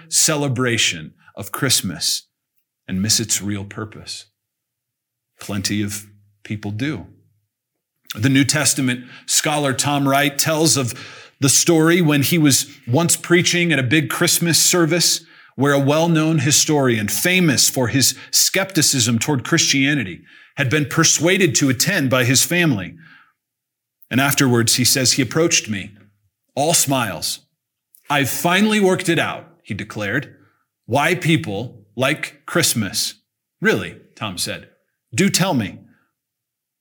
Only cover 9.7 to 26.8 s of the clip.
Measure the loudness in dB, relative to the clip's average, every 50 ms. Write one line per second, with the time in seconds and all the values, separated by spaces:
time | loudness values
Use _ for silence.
9.7 | -2 0 -2 0 0 0 2 2 2 2 2 2 0 -2 -2 0 2 2 2 2
10.7 | 2 2 0 -4 -6 -10 -16 -18 -20 -20 -20 -20 _ _ 0 2 2 4 4 4
11.7 | 4 4 6 4 4 4 4 4 2 2 2 2 2 4 4 4 4 2 0 -4
12.7 | -12 -16 _ -2 0 0 2 0 -2 -2 0 2 2 2 4 2 0 0 0 2
13.7 | 0 0 0 2 2 0 0 0 -2 0 0 0 2 0 0 2 2 2 2 2
14.7 | 4 2 2 2 2 0 0 0 -2 -4 -6 -16 -20 -20 -20 -18 _ 0 2 2
15.7 | 2 2 4 2 2 2 2 2 2 2 2 2 0 0 0 2 2 2 2 2
16.7 | 2 2 2 2 2 0 -2 -4 -4 -2 0 2 2 4 4 2 2 2 0 0
17.7 | 0 -2 -2 0 0 2 0 0 -2 -4 -12 -4 -2 0 0 0 0 -2 -4 -2
18.7 | -2 0 0 0 0 0 0 0 0 0 0 -2 -2 -4 -2 -2 0 0 2 2
19.7 | 2 0 2 0 0 -2 -4 -8 -10 -16 -18 -20 -20 -20 -20 _ _ -6 -4 -2
20.7 | 0 -2 -2 -2 0 0 2 2 2 2 2 2 4 4 2 2 2 2 2 0
21.7 | 0 0 0 -2 0 0 0 2 2 2 2 2 2 2 2 0 0 2 2 2
22.7 | 2 0 -4 -10 -14 -20 -20 -20 -20 -20 _ _ _ _ _ _ _ _ _ _
23.7 | _ _ _ _ _ _ -14 _ 0 0 0 2 2 2 2 4 4 4 4 2
24.7 | 2 2 2 2 2 2 2 0 2 0 -2 0 0 0 2 2 2 0 -2 -2
25.7 | -8 -8 -8 -12 -18 -20 -20 _ _ _ _ _ _ _ _ _ _ -2 0 0
26.7 | 2 0